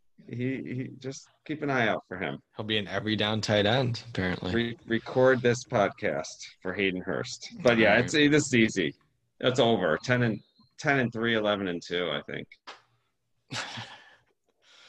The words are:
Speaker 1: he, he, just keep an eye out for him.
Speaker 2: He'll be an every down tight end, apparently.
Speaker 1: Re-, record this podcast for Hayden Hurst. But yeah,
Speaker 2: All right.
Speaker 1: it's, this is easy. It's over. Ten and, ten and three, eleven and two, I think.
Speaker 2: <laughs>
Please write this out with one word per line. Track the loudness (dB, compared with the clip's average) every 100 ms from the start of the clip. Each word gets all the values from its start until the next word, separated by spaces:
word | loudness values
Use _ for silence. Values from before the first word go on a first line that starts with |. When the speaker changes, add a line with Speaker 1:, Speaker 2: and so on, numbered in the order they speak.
| _ _ -14
Speaker 1:
he, | -6
he, | -4 -4 -6 -8 -8 -10
just | -12 -12 -16 _ -10
keep | -6
an | -2
eye | 2 2
out | 0 -4
for | -6
him. | -6 -6 _ -10
Speaker 2:
He'll | -2
be | -2
an | -2
every | -4 -2
down | 0 0 0
tight | 2 4 4
end, | 4 2 -2 -6
apparently. | -4 -2 -2 -2
Speaker 1:
Re-, | -2 -2 -6 -4
record | -4 -2 4 4 4
this | 2 0
podcast | 0 0 0 0 -4 -4 -6 -12 -18 -12
for | -8
Hayden | -2 0 -2
Hurst. | -4 -4 -4 -10 -14 -2
But | 2 6
yeah, | 6
Speaker 2:
All | 4
right. |
Speaker 1:
it's, | 2
this | 4 4 4 2
is |
easy. | 2 2 2 -4 -4 _ _ _ -4
It's | -2 2
over. | 4 4 2 0
Ten | 0 0
and, | 0 -2 -8 _ _ -8
ten | -2 0
and | 0
three, | -2 -2 0
eleven | 0 0 -2
and | -6
two, | -4 -4 -4
I | -6 -6
think. | -10 -12 -18 -20 -20 _ _ _ _ _ _ -12
Speaker 2:
<laughs> | -10 -10 -10 -14 -18 -20 _ _ _ _ _ _ -20